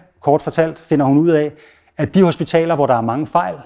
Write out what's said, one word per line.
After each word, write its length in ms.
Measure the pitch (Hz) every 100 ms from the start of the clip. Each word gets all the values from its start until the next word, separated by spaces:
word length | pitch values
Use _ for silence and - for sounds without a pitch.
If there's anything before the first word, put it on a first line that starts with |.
| _ _
Kort 220 | - 151
fortalt 360 | - 156 160 -
finder 280 | - 147 135
hun 120 | 143
ud 100 | 170
af, 240 | 156 151 147 - _ _ -
at 180 | -
de 80 | 190
hospitaler, 520 | 180 - 160 165 165
hvor 120 | 156 139
der 80 |
er 60 | 120
mange 260 | 117 123 156
fejl 280 | 175 185 -